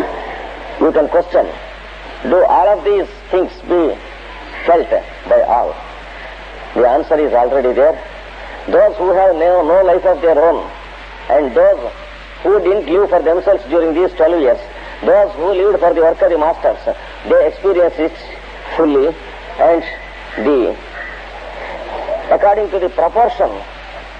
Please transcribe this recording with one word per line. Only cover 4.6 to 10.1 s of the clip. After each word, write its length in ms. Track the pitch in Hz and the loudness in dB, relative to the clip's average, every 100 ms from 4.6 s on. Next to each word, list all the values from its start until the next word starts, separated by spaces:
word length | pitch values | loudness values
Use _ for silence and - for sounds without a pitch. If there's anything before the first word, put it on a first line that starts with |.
felt 300 | - 480 - - - - - | 2 2 2 -2 -4 -8 0
by 140 | 605 - | 2 4
all? 220 | 120 90 - - - - - - - - - - | 0 0 -6 -12 -16 -16 -16 -16 -16 -16 -16 -6
The 120 | 110 120 | 2 4
answer 300 | 139 - 156 | 4 2 0
is 140 | 143 | 2
already 400 | 120 123 135 127 | 2 2 2 2
there. 260 | - 605 - - - - - - - - | 4 4 2 -6 -16 -16 -16 -14 -12 0
Those 260 | 165 208 151 | 4 4 2
who 140 | 185 | 0
have 200 | 185 190 160 | 4 4 4
no, 160 | 170 180 | 2 2
no 160 | 151 185 | 4 4
life 240 | 185 180 185 | 4 4 2